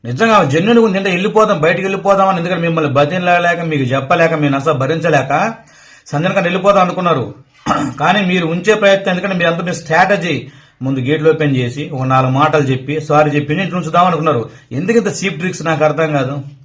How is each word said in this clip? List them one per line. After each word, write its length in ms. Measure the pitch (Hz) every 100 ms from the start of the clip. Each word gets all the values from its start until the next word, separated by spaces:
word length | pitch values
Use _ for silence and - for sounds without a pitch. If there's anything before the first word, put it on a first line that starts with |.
నిజంగా 400 | 117 127 226 214
జెన్యున్‌గా 400 | 151 151 202 240
ఉంది 140 | 226 190
అంటే 120 | 196
వెళ్ళిపోదాం, 500 | 175 202 214 208 175
బయటికి 220 | 160 180
వెళ్ళిపోదాం 460 | 190 190 196 196 190
అని, 100 | 175
ఎందుకంటే 240 | 170 175
మిమ్మల్ని 280 | 170 165 147
బతిలాడలేక, 680 | 131 147 180 180 175 175 170
మీకు 220 | 165 151
చెప్పలేక, 520 | 127 131 131 156 165
మీ 140 | 160 147
నస 200 | 139 147
భరించలేక 840 | 139 131 160 165 147 131 143 208 233 - - - - -
సంజన 240 | 147 180
గారు 100 | 196
వెళ్ళిపోదాం 420 | 175 180 190 196
అనుకున్నారు. 520 | 180 175 175 151 101 - _ _ -
<clears throat> 340 | - 139 120
కానీ 220 | 156 202 185
మీరు 200 | 180 165
ఉంచే 280 | 170 196
ప్రయత్నం, 400 | 208 202 196 196
ఎందుకంటే 220 | 180 196 185
మీరు 140 | 170
అంతా 140 | 170
మీ 80 | 180
స్ట్రాటజీ 760 | 165 - 160 190 196 170 135 - - _ _
ముందు 180 | 131 135
గేట్లు 300 | 123 151 156
ఓపెన్ 260 | 156 151 131
చేసి 340 | 123 143 151
ఒక 100 | 139
నాలుగు 280 | 131 131 131
మాటలు 320 | 131 151 156
చెప్పి 380 | 135 131 131 151
సారీ 300 | 151 147 151
చెప్పి 240 | 143 -
ఇంట్లో 240 | 160 185 180
ఉంచుదాం 280 | 156 170 185
అనుకున్నారు. 440 | 165 160 123 110 - _
ఎందుకు 260 | 123 185 233
ఇంత 80 | 190
చీప్ 320 | - 190 151
ట్రిక్స్ 240 | 180 -
నాకు 220 | 160 151
అర్థం 280 | 156 147 160
కాదు. 260 | 147 131 143 - -